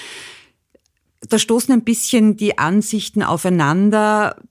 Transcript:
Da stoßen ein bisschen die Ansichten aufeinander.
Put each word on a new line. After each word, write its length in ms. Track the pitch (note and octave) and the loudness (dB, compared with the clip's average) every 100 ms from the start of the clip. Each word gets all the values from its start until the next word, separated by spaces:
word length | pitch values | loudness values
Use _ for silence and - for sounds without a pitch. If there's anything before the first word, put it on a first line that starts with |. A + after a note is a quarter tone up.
| - - - - _ _ _ _ _ _ _ _ - | -18 -20 -20 -20 _ _ _ _ _ _ _ _ -4
Da 100 | A3 | -2
stoßen 340 | - A#3 B3+ | 0 0 2
ein 120 | A#3+ | 2
bisschen 520 | A3+ A#3 - A#3+ G#3+ G#3 | 2 -2 0 2 2 2
die 220 | G#3 - | -2 -2
Ansichten 640 | D3+ G#3 G#3 G#3+ - G#3 | 0 0 0 -4 -4 -2
aufeinander. 1120 | - E3 F#3 F3 C#3+ F3 G3+ G#3+ G#3+ G#3+ G3+ - - | -2 -2 0 0 2 2 2 2 2 0 -2 -6 -16